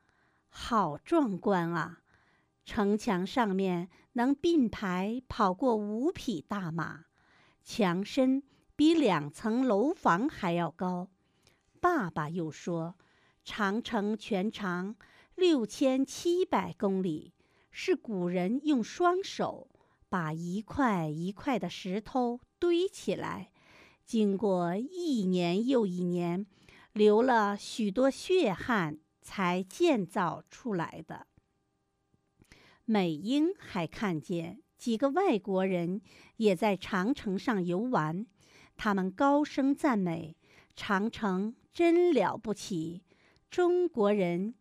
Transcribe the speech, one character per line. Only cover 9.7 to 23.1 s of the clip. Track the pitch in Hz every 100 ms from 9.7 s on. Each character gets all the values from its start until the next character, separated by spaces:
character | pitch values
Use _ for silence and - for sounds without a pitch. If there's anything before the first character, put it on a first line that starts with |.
| 196 269
房 | - - 170 277
还 | - 180
要 | 170 165
高。 | - 180 180 180 _ _ _ _ _ _ _
爸 | 349 339 175
爸 | 170 151
又 | 180 160
说， | - - 170 165 - _ _ _ _
长 | - - 196 214
城 | - 226 208 214
全 | - 196 208
长 | - 202 175 190 233 - - _ -
六 | 359 294 214
千 | - 269 262 269
七 | - 349 359
百 | 370 233 170
公 | - 202 190
里， | 185 151 - _ _ _ _
是 | - - 359
古 | - 196 175
人 | 180 180 254 302
用 | 269
双 | 202 - 349 359
手 | 392 - 160 - - _ _ _ _
把 | 190 156
一 | 160 175 196
块 | 220 - 254 190 156
一 | 151 180
块 | 208 - 226
的 | 175
石 | - 185 196
头 | 208 262 240 240 - _
堆 | 349 339 381
起 | - -